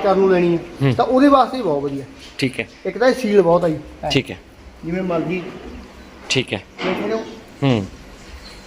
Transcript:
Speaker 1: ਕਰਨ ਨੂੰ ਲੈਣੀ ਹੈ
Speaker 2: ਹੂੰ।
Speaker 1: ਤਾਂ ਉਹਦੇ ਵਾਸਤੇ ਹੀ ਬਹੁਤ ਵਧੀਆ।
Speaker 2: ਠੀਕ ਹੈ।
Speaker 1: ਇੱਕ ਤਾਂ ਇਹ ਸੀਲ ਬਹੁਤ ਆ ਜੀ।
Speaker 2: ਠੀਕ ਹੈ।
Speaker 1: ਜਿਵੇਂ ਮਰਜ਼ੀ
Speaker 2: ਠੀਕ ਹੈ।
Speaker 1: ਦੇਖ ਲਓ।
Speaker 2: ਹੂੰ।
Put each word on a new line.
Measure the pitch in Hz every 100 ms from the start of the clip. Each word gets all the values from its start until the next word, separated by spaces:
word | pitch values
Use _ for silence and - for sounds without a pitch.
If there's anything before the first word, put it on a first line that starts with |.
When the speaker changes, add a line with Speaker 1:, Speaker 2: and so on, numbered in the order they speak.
Speaker 1:
ਕਰਨ | 202 190
ਨੂੰ | 190
ਲੈਣੀ | 180 175
ਹੈ | 170 - -
Speaker 2:
ਹੂੰ। | 139
Speaker 1:
ਤਾਂ | 120 240
ਉਹਦੇ | 254 285
ਵਾਸਤੇ | 277 226 262
ਹੀ |
ਬਹੁਤ | 202 143
ਵਧੀਆ। | 139 139 131 - - -
Speaker 2:
ਠੀਕ | 131 -
ਹੈ। | 113 - 190
Speaker 1:
ਇੱਕ | 185
ਤਾਂ | 254
ਇਹ |
ਸੀਲ | 254 214 202
ਬਹੁਤ | 170 170
ਆ | 170
ਜੀ। | 156 - - 156
Speaker 2:
ਠੀਕ | 139 -
ਹੈ। | 90 - - - - 160
Speaker 1:
ਜਿਵੇਂ | 180
ਮਰਜ਼ੀ | 185 170 151 180 - - - - - - - - -
Speaker 2:
ਠੀਕ | 139 120
ਹੈ। | 98 - - 180
Speaker 1:
ਦੇਖ | 185 208
ਲਓ। | 226 226 - - -
Speaker 2:
ਹੂੰ। | 139 120 95 - - - - - - -